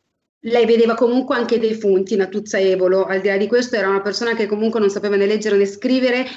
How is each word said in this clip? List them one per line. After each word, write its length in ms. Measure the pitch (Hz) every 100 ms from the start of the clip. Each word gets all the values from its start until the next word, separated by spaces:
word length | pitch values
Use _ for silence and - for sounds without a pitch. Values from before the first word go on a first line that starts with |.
| _ _ _ _
Lei 200 | 226 240
vedeva 300 | 220 233 226
comunque 420 | 226 240 247 262 247
anche 220 | 233 226
dei 100 | 220
defunti, 480 | 220 202 190 190 208
Natuzza 420 | 190 202 208 208
Evolo, 460 | 190 185 185 190
al 160 | 180 190
di 80 | 196
là 80 | 196
di 100 | 208
questo 300 | 240 247 220
era 140 | 190
una 100 | 196
persona 320 | 202 196 233
che 140 | 226 208
comunque 340 | 208 220 226
non 80 | 202
sapeva 260 | 202 208
né 120 | 202 202
leggere 320 | 214 214 202
né 80 | 202
scrivere, 580 | 196 262 262 247 247 254